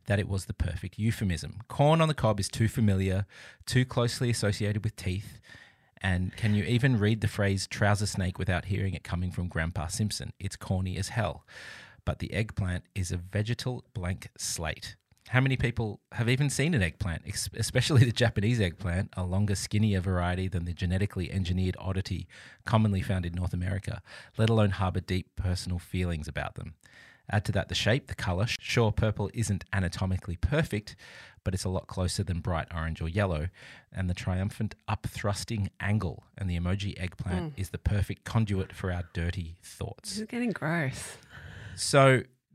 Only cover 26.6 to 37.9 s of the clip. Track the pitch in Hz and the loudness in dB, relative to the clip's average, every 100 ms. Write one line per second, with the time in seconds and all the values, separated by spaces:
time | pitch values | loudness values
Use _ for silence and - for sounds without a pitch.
26.6 | 82 - - - - - - 104 - 95 | -12 -14 -20 -20 -20 -20 -2 0 2 0
27.6 | - - - 139 - - - 90 113 - | 0 0 2 2 0 -6 -2 0 0 -2
28.6 | - 127 110 - 110 104 101 120 104 95 | 0 2 4 4 0 0 -2 -2 0 0
29.6 | - 98 87 - 95 92 - 82 - 147 | -2 -2 0 0 0 0 -2 -2 0 2
30.6 | 156 104 - - - - - - - 90 | 0 -4 -6 -14 -20 -20 -20 -8 -4 -2
31.6 | 95 92 - - 90 - 98 87 90 82 | -2 -4 -4 -2 0 0 -2 -2 0 -2
32.6 | - 85 80 78 80 95 98 78 87 - | -2 -4 -4 -4 -2 2 2 2 -2 -6
33.6 | - - _ - 90 90 - 92 101 - | -18 -20 _ -4 -2 -2 -2 0 -2 -2
34.6 | 110 - - - - - 104 101 - 113 | -6 -6 -6 -4 -4 -4 -2 -2 -4 -4
35.6 | 98 - 95 104 87 - - - 95 85 | -4 -2 0 0 0 -6 -14 -8 -4 0
36.6 | 87 98 98 - 90 - 92 92 160 117 | 0 0 -2 -6 -8 -6 -4 -2 -4 -6
37.6 | 95 - - | -6 -4 0